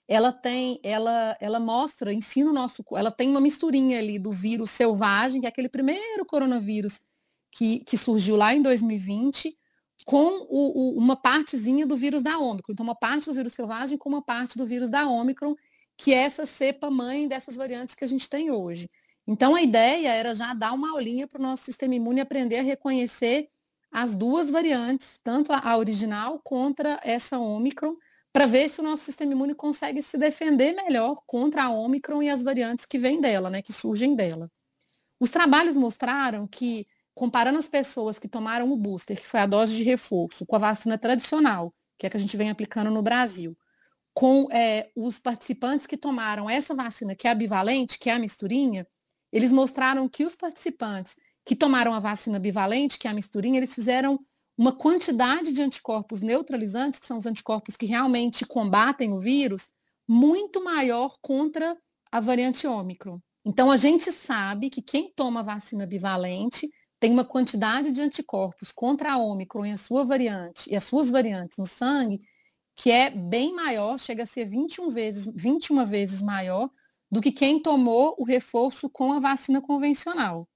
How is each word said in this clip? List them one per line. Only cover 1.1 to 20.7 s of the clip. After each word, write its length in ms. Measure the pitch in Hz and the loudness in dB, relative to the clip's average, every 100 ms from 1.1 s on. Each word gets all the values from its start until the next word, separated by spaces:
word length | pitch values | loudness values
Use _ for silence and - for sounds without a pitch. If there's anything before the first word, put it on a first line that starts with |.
| 233 220 - | -2 -2 -4
ela 180 | 208 233 | -4 -4
mostra 540 | 226 233 294 - 208 | 0 0 -2 -4 -4
em 80 | 208 | -4
si 240 | - 262 | -2 2
no 80 | 294 | 4
nosso 320 | 285 247 - | 4 0 -4
co-, 140 | - - | -8 -2
ela 140 | 220 | -2
tem 180 | 220 254 | 0 2
uma 100 | 277 | 4
misturinha 600 | 285 294 330 269 262 240 | 4 2 2 4 4 2
ali 200 | 214 208 | -2 -4
do 140 | 196 | -4
vírus 360 | 190 208 226 220 | -4 -2 -2 -4
selvagem, 720 | - 233 202 208 202 254 262 | 2 4 4 4 4 2 0
que 80 | 233 | -4
é 20 | |
aquele 200 | 262 254 | -4 -4
primeiro 560 | 262 269 359 453 427 339 | 0 0 0 -4 -6 -2
coronavírus 720 | 302 262 247 202 214 202 - _ _ _ _ _ | 0 0 0 -2 -2 -4 -8 _ _ _ _ _
que, 300 | - 220 226 - | -2 0 0 -2
que 100 | 233 | -2
surgiu 400 | - 220 190 214 | 2 2 4 4
lá 180 | 214 | 6
em 80 | 285 | 6
dois 200 | 269 247 | 4 4
mil 160 | 226 214 | 2 -2
e 20 | |
vinte, 580 | 190 208 269 - 320 - _ _ _ _ - | -4 -2 -2 -2 -6 -10 _ _ _ _ 0
com 400 | 277 330 381 - | 4 4 2 -2
o, 460 | 277 277 262 262 240 | 0 0 2 0 4
o, 20 | |
uma 180 | 240 254 | 2 4
partezinha 680 | 247 294 302 254 214 269 294 | 4 4 2 -4 0 0 2
do 100 | 277 | 0
vírus 260 | 285 294 | 0 0
da 160 | 277 330 | 0 0
Ômicron. 360 | 262 196 - | -2 -4 -8
Então, 120 | 202 226 | -6 -6
uma 100 | 226 | -2
parte 300 | 240 294 302 | 0 0 -2
do 80 | |
vírus 200 | 262 240 | -4 -4
selvagem 440 | - 220 226 262 285 | -6 -8 -6 -6 -6
com 120 | 277 | -4
uma 120 | 285 | -4
parte 360 | 285 233 247 233 | -2 -4 -4 -4
do 80 | 240 | -4
vírus 240 | 247 247 | -2 0
da 180 | 277 294 | 0 2
Ômicron, 480 | 233 247 262 294 294 _ _ _ _ | 0 0 -2 -4 -6 _ _ _ _
que 180 | 285 | 4
é 60 | 254 | 6
essa 260 | 277 269 302 | 4 0 -8
cepa 440 | - 269 277 294 | -2 -2 -2 -2
mãe 380 | 262 240 277 294 | -2 -2 -4 -4
dessas 300 | 262 - 240 | -6 -10 -10
variantes 360 | 269 247 247 | -8 -8 -12
que 120 | - 262 | -8 -4
a 20 | |
gente 220 | 262 - | -4 -4
tem 200 | 285 320 | -4 -2
hoje. 400 | 233 175 170 175 _ _ _ - | -4 -4 -8 -12 _ _ _ -6
Então, 260 | 208 262 | 2 4
a 80 | 339 | 6
ideia 460 | 294 226 233 330 294 | 6 6 4 4 0
era 260 | 226 240 | 0 -2
já 200 | 214 233 | -6 -6
dar 180 | 233 220 | -4 -4